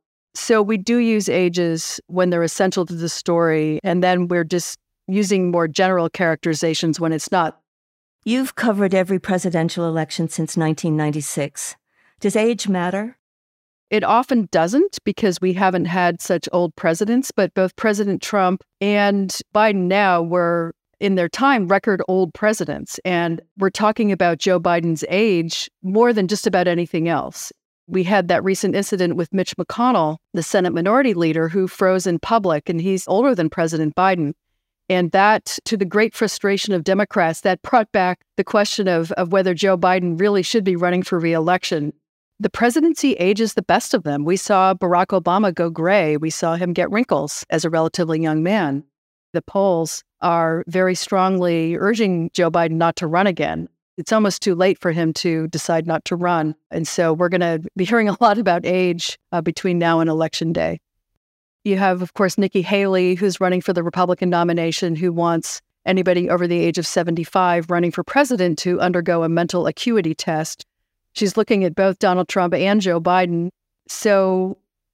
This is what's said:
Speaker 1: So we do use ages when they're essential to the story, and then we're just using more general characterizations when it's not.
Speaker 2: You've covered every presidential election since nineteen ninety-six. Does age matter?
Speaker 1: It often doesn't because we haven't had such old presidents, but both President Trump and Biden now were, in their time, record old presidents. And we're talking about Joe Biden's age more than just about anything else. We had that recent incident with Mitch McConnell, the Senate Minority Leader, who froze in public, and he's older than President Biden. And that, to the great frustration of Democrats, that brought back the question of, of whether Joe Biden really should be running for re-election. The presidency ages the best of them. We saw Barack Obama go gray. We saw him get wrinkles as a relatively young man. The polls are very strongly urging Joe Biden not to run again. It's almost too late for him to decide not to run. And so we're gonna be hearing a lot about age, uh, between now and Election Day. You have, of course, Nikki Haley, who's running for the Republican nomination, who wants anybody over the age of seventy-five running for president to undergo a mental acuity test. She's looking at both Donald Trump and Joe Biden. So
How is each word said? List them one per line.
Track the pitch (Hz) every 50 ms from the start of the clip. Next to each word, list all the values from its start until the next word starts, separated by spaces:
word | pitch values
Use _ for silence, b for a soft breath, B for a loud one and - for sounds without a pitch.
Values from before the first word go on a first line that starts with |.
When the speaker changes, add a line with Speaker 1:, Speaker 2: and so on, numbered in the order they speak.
| _ _ _ _ _ _ _
Speaker 1:
So | - - - 233 220
we | 208 196 226
do | 196 185 - 233 240
use | 240 226 220 214 190 196
ages | 123 180 180 180 175 180 175 165 165 165 - - - - - -
when | 170 180 185 185
they're | 175 170
essential | 170 160 - - 202 190 - 190 175
to | 156 175
the | 165 165 165
story, | - - - - 170 170 170 165 160 156 151 156 151 156
and | - 196 170 180 180
then | 180 180 180 180 175
we're | 180 175 165
just | 156 180 175 - - - - _ _ _ _ _
using | - 190 208 208 185 208 190 180 175
more | 170 170 165 160
general | 143 - 190 185 190 180 165 165
characterizations | - - 185 165 160 - - 170 160 147 - 165 160 - - 165 151 -
when | 165 160
it's | 160 156 - -
not. | - 185 165 160 - _ _ _ _ _ _ _ _ _ _ _ _ _ _
Speaker 2:
You've | 214 233 262 262 262 -
covered | - 226 240 208 196 202 190 190
every | 190 185 180 196 180
presidential | - - 190 180 - 185 165 170 165 170 - 180 170
election | 165 160 165 160 151 - - 165 156
since | - - 160 156 -
nineteen | 160 160 156 156 - - 170 156
ninety-six. | 156 151 151 147 156 143 - - 160 143 139 - - - - - - _ _ _ _ _ _ _ _
Does | - 202 190
age | 220 214 233 240 196 - 233
matter? | 190 180 175 180 185 196 214 233 254 _ _ _ _ _ _ _ _ _ _ _ _ _ _ _
Speaker 1:
It | - 214
often | 190 - 208 233 254 - 269 233 202 -
doesn't | - 170 165 175 220 285 370 403 - - -
because | - 196 - - 196 175 -
we | 185 185
haven't | 180 185 196 185 185 180 160
had | 175 175 185 180 175 175 170
such | - - 190 170 - -
old | - 180 175 165 -
presidents, | - - 170 165 - 214 202 233 247 269 -
but | - - 196 175
both | - 208 185 180 -
President | - - 220 208 196 208 202 190 190
Trump | - - - 202 190 180 185 185 - _ _ _
and | 196 202 208 208 202 202 202 202 196 185 - - - - -
Biden | 208 220 220 202 196 180 175
now | 190 202 208 190 180 170
were, | 170 170 175 180 175 170 170 170 165 165 - _ _ _ _ _
in | 196 202 190
their | 185 175 165
time, | - - 254 277 269 233 190 170
record | 196 196 - 233 196 185 190 -
old | 185 190 185 165
presidents. | - - - 214 220 - 170 - 143 - - - - - -
And | 185 180 170 175 170 165 160 - _ _ -
we're | 190 190
talking | - - 220 214 220 - 226 208
about | 196 175 185 175 165 151
Joe | - 196 185 180
Biden's | 170 180 175 170 165 170 165 151 - -
age | 175 196 220 226 190 170 165 165 - - - - _ _
more | - 185 190 214 233 240 240
than | 214 185 170
just | 208 202 -
about | 208 190 185 175
anything | 180 175 170 175 156 - 170 160 170
else. | 165 139 131 64 - - - - - _ _ _ _ _ _
We | - 175 190 180
had | 175 214 202 180 170
that | 180 -
recent | - 190 190 - - 196 -
incident | 196 202 - - 180 180 175 165
with | 170 170 - -
Mitch | 190 180 - - -
McConnell, | 175 - - - 240 247 240 190 160 151 156 - _ _
the | - 170
Senate | 160 - - 202 185 180
Minority | 165 170 170 190 220 262 285 254
Leader, | 202 170 170 160 156 160 160 165
who | 165 196 185 180
froze | - - 202 185 185 185 175
in | 190 170 160
public, | - - 226 226 196 180 160 147 - -
and | 175 165
he's | 170 196 190 185 -
older | - 180 202 247 285 254
than | 180 165 156
President | - - 165 160 165 156 156 151 147
Biden. | - 180 190 190 175 156 143 - - _ _ _ _ _ _ _ _ _ -
And | 185 180 180 165
that, | - 190 196 208 220 202 - - - - -
to | - 233 196
the | 196
great | 175 175 208 220 226 -
frustration | - 233 196 - - - 202 196 185 - - 196
of | 175 151
Democrats, | - 190 196 208 - - 208 175 165 160 -
that | - 196 185 -
brought | - - - 240 214 -
back | - 214 185 180 180 - _ _ _
the | - 185
question | - - 214 208 208 - - 202
of, | 185 175 165 165 165
of | 208 - 185 170
whether | 180 196 185 185 180
Joe | 156 202 196 190 175
Biden | 185 185 185 190 180 175 165 160
really | 196 208 202 196
should | 170 - - 226
be | 190 196 180
running | 170 180 180 180 180
for | 180 - 190 175
re-election. | 165 165 165 160 160 170 180 180 - - 185 156 147 151 - _ _ _ _ _ _ _ _ -
The | 208 196
presidency | - - 233 240 233 320 302 339 302 - - 277 247
ages | - 175 185 208 196 226 208 -
the | -
best | 196 - 175 214 - - -
of | 220
them. | - 151 143 143 147
We | 160 185
saw | 185 - - 208 185 185 190 190
Barack | 185 - 175 175 175 190 - 196 185
Obama | 165 175 175 196 220 196 170
go | - 170 170
gray. | 165 165 160 175 196 208 170 156 151 147
We | 156 160
saw | 160 - - 165 165
him | 170 180 175 170
get | 180 175 -
wrinkles | 196 214 254 - 185 147 151 143 - - - -
as | - 160 165
a | 165
relatively | 165 160 160 160 - - 175 160 160 156
young | 165 160 156 156
man. | 160 180 208 220 175 143 139 139 139 _ _ _ _ _ _ _ _ _
The | - 170
polls | - - - 196 196 196 180 165 165 160 - - - _ _ _
are | - 175 170 170 165 160 165 165 -
very | - 170 185 185 185 185
strongly | - - - 208 190 185 190 190 185 180 175 170 165 160 160 170
urging | 151 170 202 233 214 226 190 180 170 165 170 -
Joe | - 175 165
Biden | 160 175 165 165
not | 165 160 165 170 165
to | - 185
run | 156 160 175 196
again. | 208 175 151 156 - 156 160 165 - - _ _ _ _
It's | - 160 -
almost | 220 220 214 202 175 -
too | - 208 180
late | 165 185 196 180 -
for | - 180
him | 160 170 165 160 151
to | - - 180 165 160 160 160
decide | - 156 - - 170 165 165
not | 170 160 160 -
to | - 185
run. | 170 175 175 175 165 156 156 156 - _ _
And | - 170 160
so | - - - 175 165 156
we're | 160 180 175
gonna | 180 180 180 170 165 160 165 - -
be | 190 185
hearing | 185 233 233 220 208
a | 185 -
lot | 240 220 208
about | 220 220 190 170 175 -
age, | - 180 185 185 180 175 175 - - - - _ _
uh, | - 170
between | 160 170 165 - - 190 175 175
now | 170 165 165 165
and | 165 165
Election | 156 160 160 156 - - 170 165
Day. | 165 165 160 165 165 160 - _ _ _ _ _ _ _ _ _ _ _ _ _ _ _ _
You | 208 196 190
have, | 202 190 185 180
of | 185 170
course, | - - 202 185 -
Nikki | - 196 190 - 202
Haley, | 170 170 208 196 196 196 190 185 180 180 185
who's | 175 202 196 175 -
running | 190 180 180 180
for | 170 -
the | 185 175
Republican | 165 170 - 185 180 175 180 - 190 180
nomination, | 175 170 170 175 175 170 165 165 160 - - 175 165
who | 156 180 180
wants | 170 170 170 170 170 165 165 - - - - _ _ _ _
anybody | - 190 190 180 185 180 175 175 175
over | 175 175 180
the | 170 175 175
age | 165 170 165
of | 180 165
seventy-five | - - 190 170 170 170 170 165 - - 190 185 180 175 175 165 170
running | 180 175 175 175
for | - - 170
president | - - 269 285 240 254 190 185 175 156 -
to | - 180 180 -
undergo | - 180 175 175 170 175 175 170
a | 165 165
mental | 165 165 175 175 - 180 165
acuity | - 156 - - 247 233 214 175 160 160
test. | - - - 160 156 156 - - - - - _ _ _ _ _ _ _ _ _
She's | - 214 190 - 220
looking | 208 - 226 202 190
at | 175 160
both | - 190 196 185 -
Donald | - 196 180 180 180 -
Trump | - 196 180 175
and | 175 143 180 196 208 220
Joe | 185 185 170 170
Biden. | 165 180 180 185 185 175 175 170 170 180 - _ _ _ _ _ _ -
So | - - - 220 202 196 190 190 185 185 185 185 196 - _ _ _ _ _ _